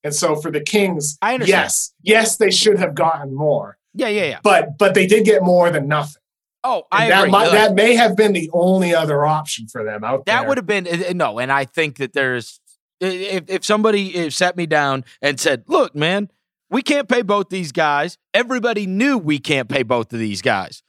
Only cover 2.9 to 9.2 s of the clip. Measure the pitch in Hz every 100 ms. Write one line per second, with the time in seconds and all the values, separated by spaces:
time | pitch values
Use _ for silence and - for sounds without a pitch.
2.9 | 147 165 160 139 135 151 123 101 - _
3.9 | 185 233 208 165 110 214 180 - - 202
4.9 | 190 185 220 208 202 185 180 175 160 139
5.9 | 151 147 - _ _ _ _ 254 214 -
6.9 | 196 226 196 196 190 220 208 220 190 226
7.9 | 233 233 185 214 185 160 175 180 190 180
8.9 | 170 156 143